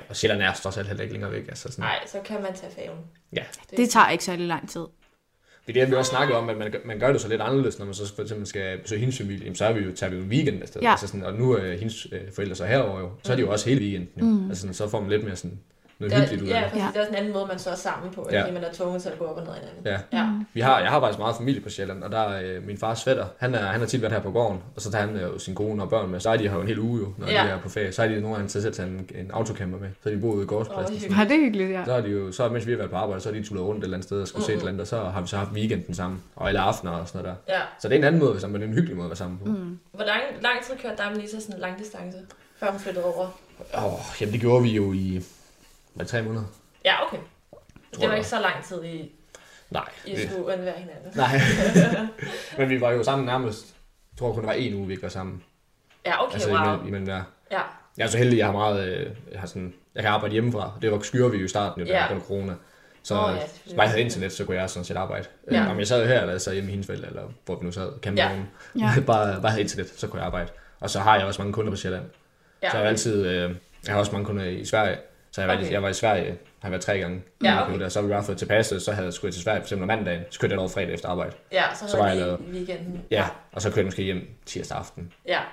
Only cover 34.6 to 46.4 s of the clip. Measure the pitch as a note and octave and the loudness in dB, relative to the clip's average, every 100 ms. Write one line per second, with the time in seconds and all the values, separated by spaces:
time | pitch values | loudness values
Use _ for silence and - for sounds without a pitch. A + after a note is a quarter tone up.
34.6 | F#2 F#2+ G2+ A#2 F#2+ G2 F2+ G2+ G2+ G#2 | -2 -4 -4 -4 -2 -4 -4 -2 -2 -2
35.6 | A2 G2+ F2 F2+ F#2 F#2 - - F#2 G2 | 0 0 -2 -4 -4 -6 -10 -4 0 2
36.6 | G2 A2 F2+ E2+ F2 F#2+ F2+ F2 - F#3 | 2 0 -2 -4 -6 -8 -8 -8 -2 -2
37.6 | - - G#2+ C#3+ D3 E3 - F#2+ F#2+ G2+ | -2 -4 4 6 6 6 4 2 -2 -4
38.6 | A2 A2+ E3 F2+ F2 F2+ F2+ F#2 G2+ G3+ | 0 0 0 -2 -6 -6 -8 -6 -4 -4
39.6 | F3 F3+ _ G3 G#3 G#3+ C#4 F#3+ A#3+ B3 | -6 -12 _ -6 -2 -2 -2 -2 0 0
40.6 | B3 B3+ A#3 - G3+ G#3+ G#3 G#3+ G#3 F#3 | -4 -8 -8 -6 -4 -4 -6 -10 -10 -8
41.6 | F3+ F#3+ G#3+ F#3 F3+ F#3 F#3+ - - - | -8 -8 -12 -12 -12 -14 -16 -20 -20 -4
42.6 | G#3 G3 G3 F3+ F3 E3+ F#3 - - - | -2 -2 -4 -2 -2 -2 -4 -8 -20 -20
43.6 | - A2 G2+ - - - G#2+ A2 A#2 B2 | -8 -2 -2 -2 -6 -4 -2 2 6 8
44.6 | A#2+ G#2+ G2 F#2+ F#2+ F#2 - - - _ | 6 4 2 0 0 -4 -6 -16 -20 _
45.6 | - _ _ - - A#2+ A2 A2 | -20 _ _ -10 -4 -2 -2 -4